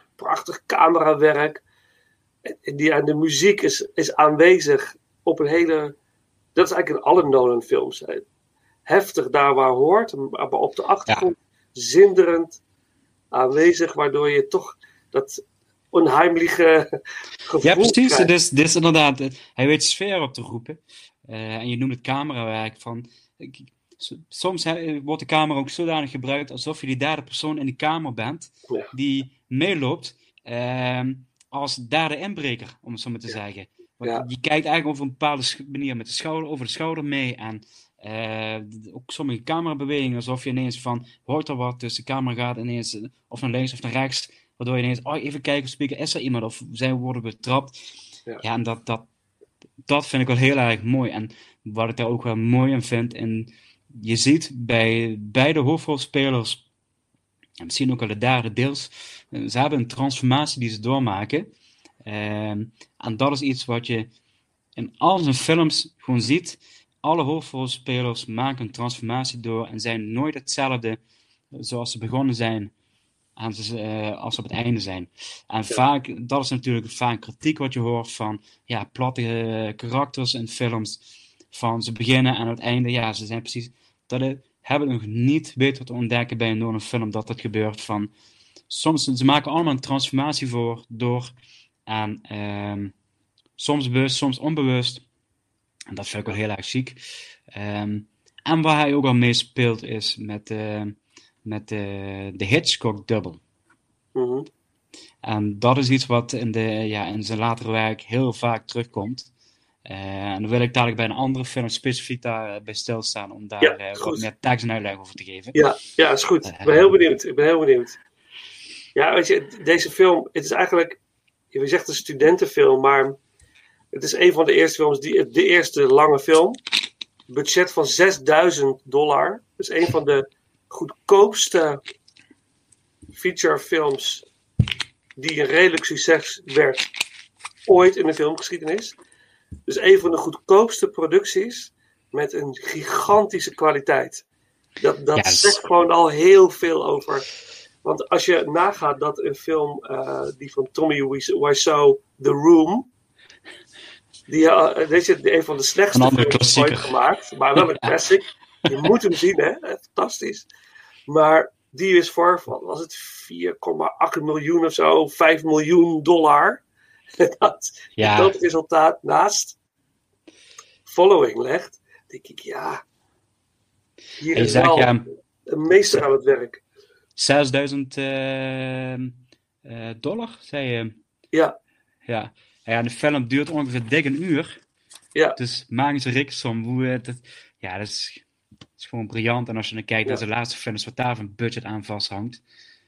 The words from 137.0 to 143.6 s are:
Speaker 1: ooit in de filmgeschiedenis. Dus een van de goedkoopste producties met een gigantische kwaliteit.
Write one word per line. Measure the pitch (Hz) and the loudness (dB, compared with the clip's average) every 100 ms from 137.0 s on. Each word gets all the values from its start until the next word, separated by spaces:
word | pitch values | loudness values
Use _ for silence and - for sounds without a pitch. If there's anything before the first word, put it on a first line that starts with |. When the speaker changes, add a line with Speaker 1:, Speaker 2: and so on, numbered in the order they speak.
| - - - _ - _ | -10 -12 -20 _ -20 _
Speaker 1:
ooit | - 180 185 190 | 6 8 8 6
in | 160 | 0
de | |
filmgeschiedenis. | 156 151 160 - 175 156 196 226 - _ _ _ _ _ - | 0 -2 -2 -6 -8 -6 -6 -6 -16 _ _ _ _ _ -14
Dus | - - | -6 2
een | 190 190 | 6 6
van | 175 | 6
de | 160 | -2
goedkoopste | 160 151 - 190 226 - 196 | -4 -4 4 6 6 2 -2
producties | - 160 180 - 190 226 247 - _ _ _ _ | 0 2 2 2 -2 -4 -6 -16 _ _ _ _
met | 135 147 | -6 -4
een | - 147 131 | -4 -8 -10
gigantische | - 156 - - - 208 202 185 - | -10 -10 -4 -2 4 4 4 -2 -6
kwaliteit. | - | -2